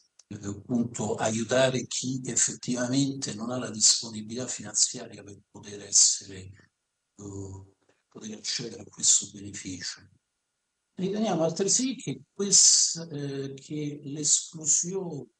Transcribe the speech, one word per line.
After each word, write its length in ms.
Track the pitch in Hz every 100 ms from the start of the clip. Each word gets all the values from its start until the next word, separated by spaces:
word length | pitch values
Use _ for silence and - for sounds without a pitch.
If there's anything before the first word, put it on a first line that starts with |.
| _ _ -
appunto, 880 | 104 101 98 - 120 120 - 107 -
aiutare 720 | 110 113 110 123 110 127 -
chi 360 | - 123 135 127
effettivamente 1080 | 113 - 104 - 120 123 135 139 135 120
non 180 | 107 113
ha 60 | 127
la 120 | 110
disponibilità 800 | 107 110 - 113 107 107 120 123
finanziaria 760 | - 104 101 - 123 113 104
per 160 | 98 98 _
poter 300 | - 104 101
essere, 680 | 101 - - - 98 92 95 - _ _ _ _ _ -
eh, 600 | 104 98 95 95 98 _ _ _ _
poter 300 | 117 107 107
accedere 440 | - - 120 104
a 40 | 98
questo 440 | - 113 - 101
beneficio. 720 | 101 101 98 95 92 - - 95 _ _ _ _ _ _ _ _ -
Riteniamo 480 | 185 214 220 170
altresì 500 | 165 165 196 - 262 233
che 280 | 147 127 -
quest-, 720 | - 196 180 - - - 165 165
eh, 420 | 143 143 139 135
che 460 | 135 - 151 147 147
l'esclusione 1200 | 139 151 147 - - 160 151 - 175 190 175 143 123 _